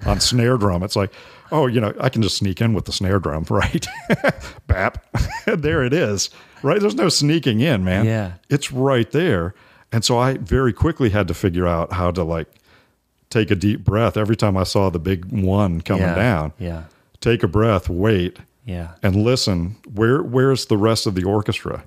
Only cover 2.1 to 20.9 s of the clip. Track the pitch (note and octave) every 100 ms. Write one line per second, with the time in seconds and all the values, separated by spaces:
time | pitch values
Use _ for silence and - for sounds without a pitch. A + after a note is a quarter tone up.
2.1 | A#2+ G2+ - G2+ F2+ A#2 G2 - - F#2
3.1 | G2 E2+ D2+ E2+ G#2 B2+ - - A5 -
4.1 | - C#4 - - - - F#2 G2 - -
5.1 | - - A5 - E3+ D3 D#3+ B2 D3+ B2+
6.1 | G2 - - - - C#3 F#3+ G#3 A#3 F#3+
7.1 | - D3 E3 D3 G#2+ D3+ A2 F#2 F#2 A2
8.1 | A2 F#2+ F2 - C#3+ - C3 C3+ C3 A2+
9.1 | C#3+ F3+ F#2+ E2+ - - - _ A2+ -
10.1 | A#2+ B2+ C3+ G#2 B2 C3 G2+ D#3+ D#3+ A#2+
11.1 | G#2 F#2 E2+ G2+ F2 F2 E2+ E2 F#2 F2
12.1 | F2 D#2+ E2 D#2 _ _ _ _ _ _
13.1 | _ - A#2 G#2+ G2 G#2 G#2+ G2+ G2+ A#2
14.1 | G#2+ G#2+ A2+ G#2+ F#2+ F#2 G#2+ F#2+ E2+ E2
15.1 | F#2+ F#2 - F#2 G2 G2+ E2 - F#2+ F#2
16.1 | F2 A#2+ F#2 D#2 - F2+ D#2+ D#2+ _ _
17.1 | _ A#2+ A#2 G#2 F#2+ A2+ G2 - F2 G#2
18.1 | G2+ F2 - - _ - F2+ E2+ E2+ G2+
19.1 | F#2+ A2 B2+ - F2+ E2+ A2 - G#2 A2+
20.1 | C#3 - B2 C3+ C3 - G#2+ G#2+